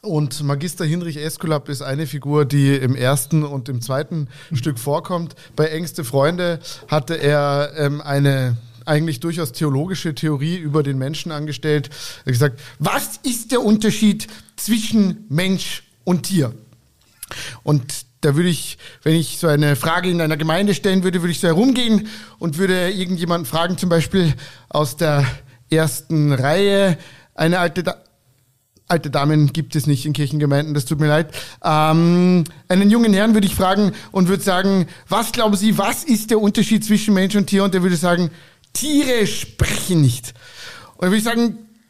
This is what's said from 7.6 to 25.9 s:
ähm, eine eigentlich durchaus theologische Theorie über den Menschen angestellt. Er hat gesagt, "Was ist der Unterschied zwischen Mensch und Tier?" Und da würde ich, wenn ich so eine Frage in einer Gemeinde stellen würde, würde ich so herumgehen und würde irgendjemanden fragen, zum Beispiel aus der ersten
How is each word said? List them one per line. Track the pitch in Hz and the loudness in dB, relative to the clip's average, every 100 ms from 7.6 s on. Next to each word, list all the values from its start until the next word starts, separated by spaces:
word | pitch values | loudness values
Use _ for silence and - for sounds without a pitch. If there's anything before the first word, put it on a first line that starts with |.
| 147 156 | -2 -2
ähm, | 143 147 | -2 -2
eine | 151 139 139 135 127 117 - - | -4 0 2 2 0 -4 -8 -16
eigentlich | - 151 165 127 | -2 0 0 -4
durchaus | 170 165 151 | -6 -4 -6
theologische | - 156 135 127 190 170 | -2 -2 0 -2 -6 -6
Theorie | 139 156 143 151 180 | -4 -2 -2 -2 -4
über | 156 151 | -2 0
den | 143 135 | 0 -2
Menschen | 131 151 170 | -4 -6 -8
angestellt. | 151 151 135 156 151 - | -8 -8 -6 0 0 -2
Er | - - - | -12 -16 -10
hat | - | -2
gesagt, | 120 143 120 - - | 2 2 -2 -20 -6
"Was | 151 262 277 - | -2 -2 -4 -6
ist | 269 240 - | -6 -6 -2
der | 247 | 0
Unterschied | 214 214 214 - 214 208 - - - | 2 2 2 4 2 2 -6 -16 -20
zwischen | - - 220 - 220 190 170 - | -12 -2 -2 0 2 2 0 -4
Mensch | 147 185 190 - - _ _ | -2 0 -2 -4 -12 _ _
und | - 175 | -2 -2
Tier?" | - 190 123 - - _ _ _ _ _ - - - - | 0 0 0 -4 -20 _ _ _ _ _ -16 -14 -14 -10
Und | - 147 117 - - _ | 0 0 -2 -12 -14 _
da | 151 139 | 0 2
würde | 180 | 0
ich, | 160 - - - - | -2 -6 -14 -20 -6
wenn | 151 160 | 0 0
ich | 156 - | 0 -2
so | 170 | 0
eine | 147 147 | 2 2
Frage | 139 160 175 180 | 2 0 0 0
in | 175 | 0
einer | 160 156 | 0 -2
Gemeinde | 160 165 208 | 0 0 0
stellen | 196 202 190 | 0 2 2
würde, | 185 180 | 2 0
würde | 175 | -2
ich | 170 | 0
so | 180 | 2
herumgehen | 165 254 254 240 208 - - - - | 4 4 2 2 2 0 -14 -20 -8
und | 170 147 | -6 -2
würde | 190 185 180 | 0 2 0
irgendjemanden | 196 180 180 170 175 139 | -2 -4 -4 -2 -2 -2
fragen, | 156 175 180 | -2 -2 -2
zum | 185 | 2
Beispiel | 165 156 196 165 123 - - _ | 2 2 2 2 0 -8 -20 _
aus | 147 151 - | -2 -2 -2
der | 165 147 131 - - - _ | 0 2 0 -4 -14 -20 _
ersten | 156 156 | 0 0